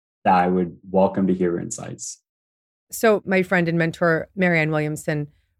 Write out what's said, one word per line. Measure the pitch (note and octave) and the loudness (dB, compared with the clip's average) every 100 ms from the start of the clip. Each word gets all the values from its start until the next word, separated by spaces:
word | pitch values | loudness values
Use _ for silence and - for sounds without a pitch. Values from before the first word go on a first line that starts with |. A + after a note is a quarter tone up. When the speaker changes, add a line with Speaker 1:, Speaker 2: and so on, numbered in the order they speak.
| _ _ G2+ | _ _ 2
Speaker 1:
I | F#2 F2+ | 2 2
would | F#2 F2 - G2 | 0 -2 -6 -4
welcome | F#2 F#2+ G2 F#2+ | 0 2 2 0
to | |
hear | F#2 F2+ E2+ | 0 0 -2
insights. | E2+ - - - - - _ _ _ _ _ _ _ | -6 -10 -14 -14 -14 -16 _ _ _ _ _ _ _
Speaker 2:
So | - A3+ G#3 - | -2 2 2 2
my | F#3+ | -2
friend | F#3 F#3 E3+ | 0 0 2
and | E3 | 0
mentor, | E3 D#3+ F3 D#3+ - - | 0 0 0 0 -2 -2
Marianne | F#3 E3+ D#3 | 0 2 0
Williamson, | D#3 D3+ D3+ - D3+ D3 _ _ _ | 0 -2 -4 -6 -6 -6 _ _ _